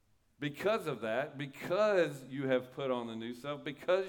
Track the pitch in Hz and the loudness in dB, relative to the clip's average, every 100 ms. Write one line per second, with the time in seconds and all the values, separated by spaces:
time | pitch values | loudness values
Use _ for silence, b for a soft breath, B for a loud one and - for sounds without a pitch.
0 | _ _ _ - 147 143 190 220 165 117 | _ _ _ -8 -6 0 2 2 0 -2
1 | 110 117 151 135 143 - 151 185 214 190 | -2 0 -2 -6 -8 -8 0 4 4 6
2 | 160 143 - 135 131 127 127 - 135 123 | 4 0 -8 -2 2 2 2 -4 0 0
3 | 117 113 117 123 143 147 151 131 - 185 | -2 -6 -6 -6 -8 -6 -8 -4 2 2